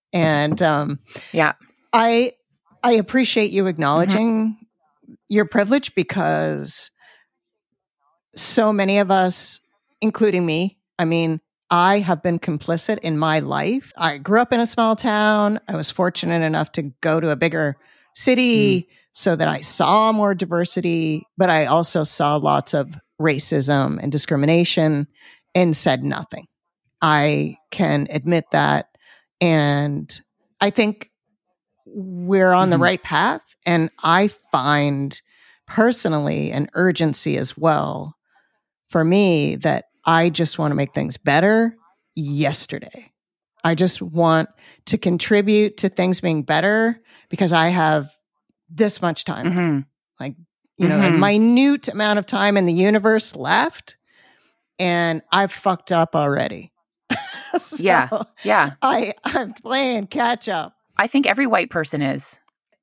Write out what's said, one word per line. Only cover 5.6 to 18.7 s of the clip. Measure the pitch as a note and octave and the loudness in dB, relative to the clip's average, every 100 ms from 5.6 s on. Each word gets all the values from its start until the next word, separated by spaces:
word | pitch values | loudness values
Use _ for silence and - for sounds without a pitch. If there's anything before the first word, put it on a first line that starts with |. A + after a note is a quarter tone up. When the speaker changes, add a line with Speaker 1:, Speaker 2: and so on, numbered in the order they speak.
| G3+ C#4 - - | 2 0 0 -4
Speaker 1:
because | E3+ G3 D#3 D#3 D#3 D3 C#3+ - - _ _ _ _ _ _ _ _ _ _ _ _ _ _ - | -4 -2 -2 -2 -2 -4 -8 -12 -14 _ _ _ _ _ _ _ _ _ _ _ _ _ _ -10
so | - - G#3+ | -4 0 2
many | G#3 G3 G3+ | 2 0 0
of | F#3+ | 2
us, | F#3+ F#3 - - - _ _ _ _ | 2 0 -2 -8 -10 _ _ _ _
including | A3 - G#3+ F#3 E3+ | -4 2 2 2 2
me, | D#3 F#3+ - _ - | 0 -2 -6 _ -4
I | E3 | -2
mean, | E3 E3 D#3+ - _ - | 0 0 -4 -8 _ -2
I | F3 F3+ G#3 | 2 4 2
have | F#3 D#3+ | 0 -2
been | F3+ E3+ | -2 -4
complicit | - D3+ - E3 - D#3+ | -4 -6 -4 -4 -4 -4
in | E3 D3+ | -4 -2
my | D#3+ D#3 | 0 0
life. | C#3 C#3+ D#3 C4 - - | -2 -4 -2 -4 -6 -6
I | E3 C#3+ | -6 -4
grew | D#3 A3 | 0 0
up | A#3+ | 2
in | A#3 | 0
a | A#3 | 0
small | - A3+ G#3+ | 0 0 0
town. | A3 G#3 G#3+ G#3+ G#3 G#3+ - | -2 0 2 2 0 -2 -6
I | E3 | -8
was | D3+ | -6
fortunate | - F3+ - E3+ E3+ | -4 -4 -2 -4 -2
enough | D#3+ D#3 D#3 | 0 -2 -4
to | - C#3+ - | -6 -8 -4
go | E3 D#3+ | -2 0
to | D#3+ | 0
a | C#3+ | 0
bigger | E3 D#3+ D3 C#3 _ _ _ - | -2 0 -4 -6 _ _ _ -4
city | - B3+ B3 A3+ C#3 | 0 2 2 4 2